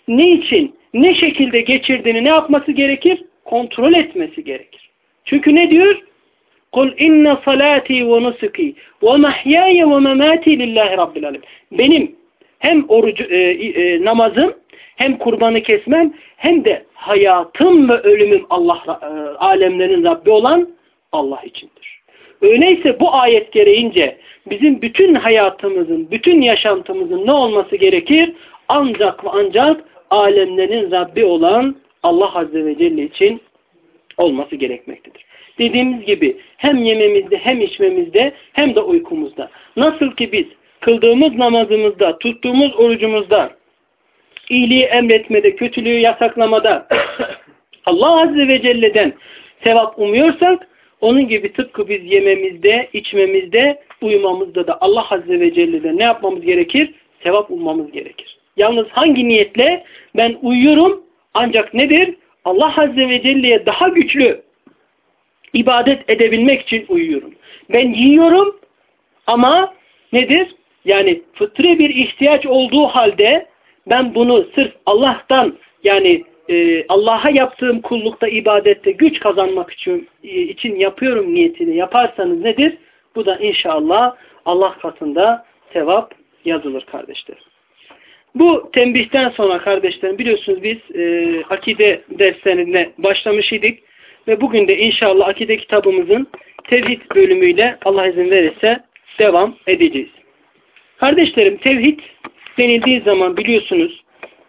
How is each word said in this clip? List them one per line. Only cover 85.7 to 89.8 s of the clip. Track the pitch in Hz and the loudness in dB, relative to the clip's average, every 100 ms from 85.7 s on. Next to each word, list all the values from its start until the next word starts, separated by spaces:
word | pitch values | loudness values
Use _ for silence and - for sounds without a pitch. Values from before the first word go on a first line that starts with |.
sevap | 175 151 196 220 - _ _ 170 | -6 -2 -2 -4 -16 _ _ -8
yazılır | 160 147 131 | -6 -8 -12
kardeşlerim. | - - - - - - _ _ _ _ _ - _ _ _ 247 | -14 -18 -16 -18 -20 -20 _ _ _ _ _ -20 _ _ _ 0
Bu | 339 302 - | 2 2 -2
tembihten | 262 247 247 233 269 254 | 0 0 0 -2 -2 -2
sonra | 247 202 175 | -2 -2 -2
kardeşlerim | 202 196 | -2 -2